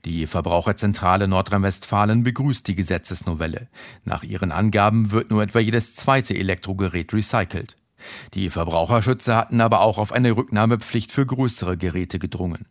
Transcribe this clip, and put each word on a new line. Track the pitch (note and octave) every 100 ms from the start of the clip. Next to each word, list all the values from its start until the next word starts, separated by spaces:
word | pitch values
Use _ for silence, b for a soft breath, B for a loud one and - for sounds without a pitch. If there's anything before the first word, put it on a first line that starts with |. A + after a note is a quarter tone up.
Die | E2 E2 D#2+
Verbraucherzentrale | F2 E2 E2+ G#2+ G2 G#2 G2+ F2+ F#2+ G2
Nordrhein-Westfalen | F#2+ G2 G2+ G2 F#2 - G#2 G#2 A2+
begrüßt | A#2+ A#2+ C#3+ C3 -
die |
Gesetzesnovelle. | F#2 E2+ F2+ - F2+ - D#2+ D#2+ D#2+ A#2+ B B B
Nach | - -
ihren | - F#2+ F#2
Angaben | D#2 G#2+ G#2 G#2 A2 G#2+
wird | G#2+ -
nur | G#2+
etwa | G#2 A#2
jedes | A2+ A#2 -
zweite | - - C3+ - F#2+
Elektrogerät | F#2+ F2+ - F#2+ F#2+ - -
recycelt. | G#2+ G#2 A#2 F#2 - - - _ _ B B B
Die | F#2+ F#2
Verbraucherschützer | F2 E2 E2 E2+ A#2 A#2 B2+ - A2+
hatten | - A#2
aber | A2+ G#2+
auch | G#2+ G#2
auf | G#2+
eine | B2 B2
Rücknahmepflicht | A2+ - G#2+ A2+ A#2 - A#2 -
für | -
größere | C3 C3 B2+ - F2+ F2+
Geräte | F2+ F2 F2 F2+
gedrungen. | - - F2+ E2 -